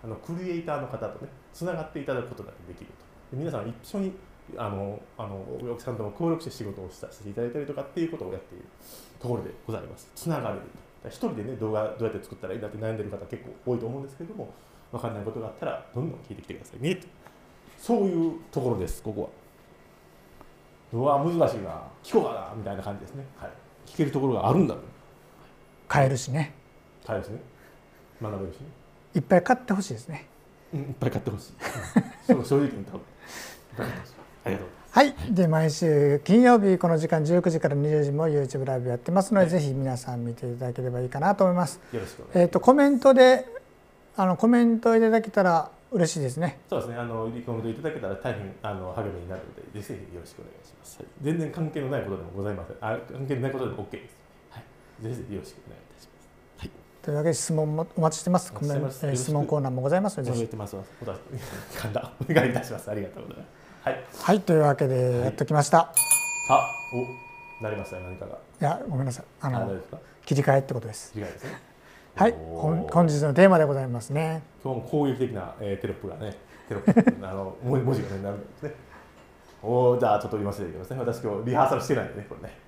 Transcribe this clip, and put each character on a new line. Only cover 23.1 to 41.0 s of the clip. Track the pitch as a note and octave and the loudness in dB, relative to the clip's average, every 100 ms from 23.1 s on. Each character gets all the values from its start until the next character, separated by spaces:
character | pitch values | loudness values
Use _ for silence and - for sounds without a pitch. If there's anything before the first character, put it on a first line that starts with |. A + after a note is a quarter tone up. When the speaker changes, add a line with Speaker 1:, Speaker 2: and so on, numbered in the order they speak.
Speaker 1:
ね。 | C#3 C#3 - | -14 -16 -16
は | A2 | -16
い。 | - - - - | -16 -20 -20 -18
聞 | - | -2
け | |
る | D3+ | 0
と | C#3+ | 2
こ | C3+ | 0
ろ | |
が | A2+ F#2+ | 2 4
あ | |
る | D3 | 4
ん | D3+ | 4
だ | |
と。 | D2+ - - - - - - - - - - - | 0 -12 -20 -20 -20 -20 -20 -20 -20 -20 -20 0
Speaker 2:
買 | D3+ C3+ | 4 4
え | |
る | C3+ | 2
し | - | -4
ね。 | C3+ C#3+ - - - - - | -2 -4 -6 -20 -20 -20 -20
Speaker 1:
買 | - G#2+ | -6 -6
え | |
る | |
し | - | -6
ね。 | G#2+ - - - - - - - - | -12 -14 -20 -20 -20 -20 -20 -20 -12
学 | A2 G2+ | -8 -6
べ | F#2+ | -8
る | |
し | - | -10
ね。 | C#3 - - - _ | -18 -20 -20 -20 _
Speaker 2:
い | F#3 | -4
っ | |
ぱ | - F#3 | 4 4
い | |
買 | F3 B3 | 6 0
っ | |
て | - | 0
ほ | G3 | -4
し | F#3+ | -2
い | |
で | A2+ | -10
す | - | -10
ね。 | D3+ - - - _ - | -14 -16 -20 -20 _ -10
Speaker 1:
う | D3 | -8
ん、 | |
い | |
っ | C#3 C3 | -8 -4
ぱ | B2 | -4
い | |
買 | - | -2
っ | |
て | - | -6
ほ | G#2 | -8
し | - | -12
い。 | - - - - A#3 - - - | -12 -10 -8 2 2 2 -10 2
う | |
ん。 | F3+ | 2
そ | A#2 C#3 | 4 2
う、 | |
正 | C#3+ | 2
直 | - | -2
に | |
多 | G2 | -10
分。 | - | -12
い | |
っ | - - - - - - - - | -16 -20 -18 -16 -16 -18 -18 -8
ぱ | |
い | - | -8
買 | |
っ | |
て | F#2 | -8
ほ | - | -14
し | |
い。 | - - - | -20 -20 -12
あ | - | -6
り | |
が | F#2+ | -6
と | F2+ | -8
う | |
ご | |
ざ | - - - | -16 0 4
い | C#4+ | 4
ま | |
す。 | - | 4
Speaker 2:
は | - | -2
い。 | |
で、 | F#3+ F3 | 2 4
毎 | D#3+ D#3+ | 4 2
週 | D3 E3+ D3+ C#3+ C#3+ | 2 4 4 6 2
金 | D3+ G#3+ | 6 8
曜 | B3 A#3+ | 10 8
日、 | G3+ F3+ | 8 4
こ | F3 | 4
の | D#3+ | 2
時 | D#3+ | 2
間、 | E3 | 2
十 | D3+ F3 | 4 4
九 | F3 | 4
時 | D#3+ | 2
か | D3+ | 2
ら | |
二 | C#3+ D3 | 2 2
十 | D3+ | 4
時 | C#3+ | 2
も | C#3+ E3 | 2 2
YouTube | D3 C3+ C#3 | 2 0 -2
ラ | C3+ C3 | -2 -2
イ | |
ブ | B2 | -2
や | |
っ | A#2+ | -4
て | - | 2
ま | F3+ | 2
す | F#3+ | 4
の | G3+ | 4
で、 | F3 | 4
Speaker 1:
は | |
い。 | |
Speaker 2:
ぜ | F3 | 4
ひ | D3 | 0
皆 | C3+ C3+ B2 | -2 -2 -4
さ | - | -6
ん | A#2+ | -6
見 | A#2+ | -6
て | A#2 B2+ | -6 -8
い | A#2+ | -6
た | B2+ | -6
だ | |
け | B2 | -4
れ | B2+ | -4
ば | B2 | -4